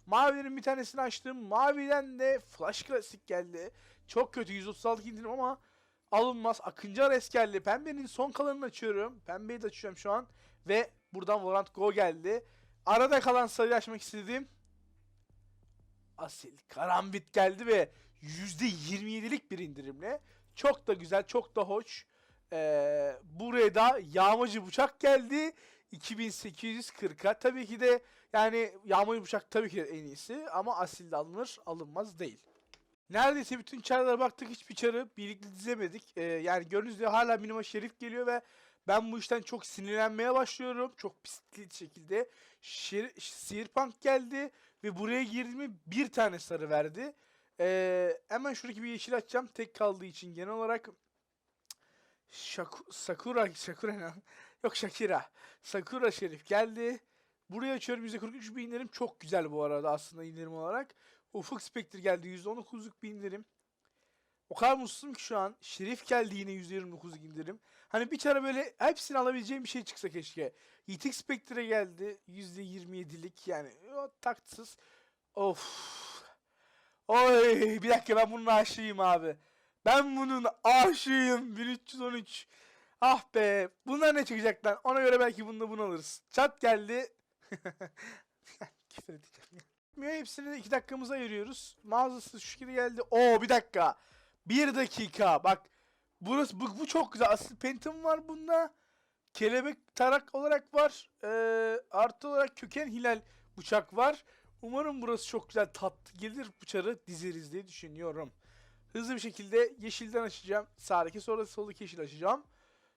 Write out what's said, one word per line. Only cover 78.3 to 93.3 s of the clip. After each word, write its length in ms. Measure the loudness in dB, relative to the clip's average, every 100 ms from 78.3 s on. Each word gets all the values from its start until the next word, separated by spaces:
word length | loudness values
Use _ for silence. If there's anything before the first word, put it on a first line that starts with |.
bunun 140 | 4 6
aşığıyım 540 | 6 6 0 -6 2
abi. 380 | 4 4 2 -6 _ _ _ _ 6
Ben 320 | 6 6 0
bunun 280 | 0 0 0 2
aşığıyım. 960 | 8 10 8 6 2 4 6 2 0 -6
Bin 100 | -6
üç 260 | -6 -10
yüz 80 | -8
on 120 | -6
üç. 340 | -6 -10 -14 -16 _ -20 _ _ 2
Ah 220 | 4 4 2 2
be. 340 | 4 4 0 _ -6
Bunlar 300 | 4 4 6
ne 100 | 2
çıkacak 400 | 0 0 2 0
lan? 140 | 0
Ona 180 | 2 4
göre 180 | 6 6
belki 280 | 4 0 -8
bunda 220 | -6 -6
bunu 140 | -4
alırız. 380 | -4 -4 -8 -14 _
Çat 300 | 2 2 4
geldi. 520 | 4 4 2 -4 -4 _ _ _ -16
<laughs> 20 | -14 -12 -14 -18 -16 -18 -20 _ _ -20 -20 -20 _ _
Küfür 240 | -20 -18
edeceğim 360 | -20 _ _ -20 -20 -20 _ _ -10
ya. 140 | -6
Hepsini 380 | -6 -8 -12 -10
de 60 | -10
iki 140 | -2
dakikamıza 420 | -2 -2 -10 -6
ayırıyoruz. 640 | -6 -6 -6 -8 -12 -16 -16
Mağazası 560 | -2 2 2 -2 -14 -16
şu 80 | -16
şekilde 260 | -14 -6
geldi. 280 | -2 -2 -2
Oo, 400 | 2 6 8